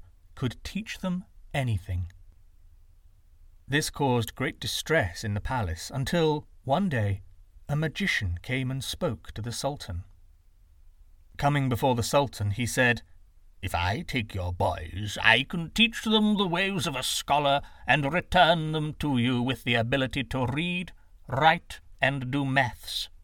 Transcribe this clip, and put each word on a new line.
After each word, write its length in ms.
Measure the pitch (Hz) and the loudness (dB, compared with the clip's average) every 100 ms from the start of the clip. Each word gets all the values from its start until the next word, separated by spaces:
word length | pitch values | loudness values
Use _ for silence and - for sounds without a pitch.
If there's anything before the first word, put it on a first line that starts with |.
| - - - | -10 -20 -20
could 220 | - 131 - | -6 -6 -4
teach 360 | - 190 220 - | -8 -8 -8 -6
them 260 | 185 180 - - - | -4 -4 -6 -18 -8
anything. 580 | 147 127 104 - 90 87 - - - - - - - - - - - - - - - - | -4 -2 -2 -2 -6 -6 -12 -20 -20 -20 -20 -20 -20 -20 -20 -20 -20 -20 -20 -20 -18 -2
This 220 | 147 156 | 0 0
caused 440 | - 143 120 110 | 0 2 2 0
great 240 | - 127 - | -4 -6 -6
distress 680 | 104 - - 160 101 - | -6 -6 0 2 2 -4
in 100 | 113 | -4
the 80 | 101 | -4
palace 500 | - 131 92 82 - | -2 -2 -2 -4 -6
until, 540 | 135 127 175 160 151 - - | -6 -2 2 2 0 -4 -10
one 240 | - 143 196 | -2 0 2
day, 320 | 127 101 98 - - - - - | 0 0 -2 -6 -20 -20 -16 -4
a 80 | 147 | -2
magician 600 | 156 - 196 - 92 85 | -2 -2 -2 0 -2 -4
came 300 | - 131 127 | -4 -2 -2
and 120 | 135 | -4
spoke 500 | - - 175 170 - | -6 -4 -2 -4 -8
to 100 | - | -8
the 100 | 113 | -8
sultan. 520 | - 139 143 - 85 - - - - - - - - - - - - - - | -4 -4 -6 -8 -8 -10 -16 -20 -20 -20 -20 -20 -20 -20 -20 -20 -20 -18 -2
Coming 320 | 143 143 135 | 2 2 2
before 260 | 120 139 | 2 2
the 80 | 120 | 2
sultan, 500 | 107 143 143 - 101 | 2 2 2 -2 -2
he 120 | 101 | -2
said, 380 | 117 - 123 117 - - - - - - | -2 4 4 4 -2 -20 -20 -20 -20 -10
"If 140 | 101 | -4
I 260 | 87 90 120 | 0 0 -2
take 340 | 180 135 104 | -4 -4 -4
your 200 | 92 90 | -4 -4
boys, 640 | 90 101 87 80 98 104 - | 0 -2 -2 -8 -8 -6 2
I 200 | 113 117 | 6 6
can 280 | 139 170 165 | 4 -6 -4
teach 320 | - 233 - | 2 2 2
them 360 | 220 220 214 208 | 0 2 4 2
the 100 | 190 | 2
ways 380 | 170 196 196 139 | 0 0 0 -2
of 100 | 127 | -4
a 60 | |
scholar 580 | 131 - - 143 143 139 - - - | -4 -4 2 2 4 2 0 -8 0
and 240 | 139 139 | 2 2
return 640 | 135 - 180 165 170 156 | -2 2 6 6 6 2
them 220 | 156 151 - | -2 -4 -4
to 180 | 147 127 | 0 2
you 240 | 120 123 | 2 2
with 220 | 120 120 | 0 -2
the 100 | 123 | 0
ability 500 | 120 117 135 131 143 | 2 2 0 0 -2
to 220 | 123 131 120 | -4 -2 -2
read, 460 | 139 175 180 175 - - - - | -2 -4 -4 -8 -14 -20 -20 -6
write, 520 | - 160 165 - - - - | 2 4 4 -2 -18 -16 -2
and 300 | 131 139 127 | 0 0 -2
do 160 | 143 135 | -2 2
maths. 640 | 135 123 - - - - - | 2 2 -2 -10 -8 -10 -14